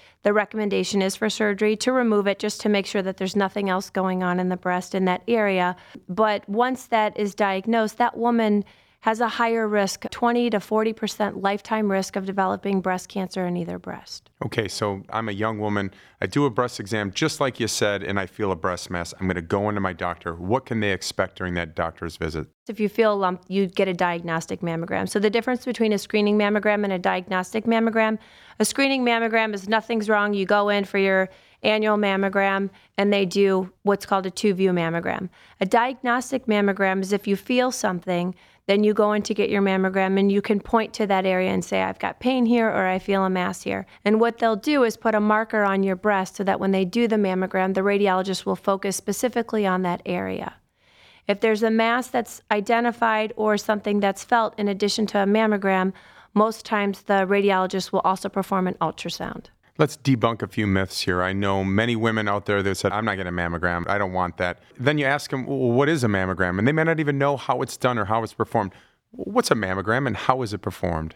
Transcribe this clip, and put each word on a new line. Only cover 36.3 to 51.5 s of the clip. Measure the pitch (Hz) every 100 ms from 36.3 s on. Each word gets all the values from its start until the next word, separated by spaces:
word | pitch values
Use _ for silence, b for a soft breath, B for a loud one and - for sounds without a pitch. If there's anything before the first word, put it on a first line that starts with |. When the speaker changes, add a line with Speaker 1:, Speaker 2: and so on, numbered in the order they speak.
| 262 -
Speaker 1:
mammogram | 208 202 196 196 190
is | 190
if | 202 -
you | 196
feel | - 247 247
something, | 247 208 180 180 175 175 180 b b b
then | 202
you | 214
go | 214 208
in | 214
to | 208
get | 208 196
your | 208
mammogram, | 196 190 190 190 190 196
and | 196
you | 196
can | 202 208
point | - 226 214
to | - 208
that | 190 190
area | 185 185
and | 190
say, | 175 190
"I've | 190 190
got | 202 -
pain | 247 262 233
here," | 233 226
or, | 190 185
"I | 185
feel | - 196
a | 190
mass | 185 180 185
here." | 202 196 190 B
And | 202 220
what | 233 226
they'll | 226 220
do | 294 294
is | 233 214
put | 233 214
a |
marker | 208 214 220 220
on | 202 196
your | 196 185
breast | 208 202 190 -
so |
that | 190 196
when | 196
they | 190
do | 185 226 233
the | 214
mammogram, | 196 185 190 190 185 190
the |
radiologist | 196 202 202 185 190 185 -
will | 185
focus | - 196 196 185
specifically | - 196 247 233 226 220 202
on | 185
that | 185 175 -
area. | 180 - - - - _ b b b b b b
If | 202
there's | 226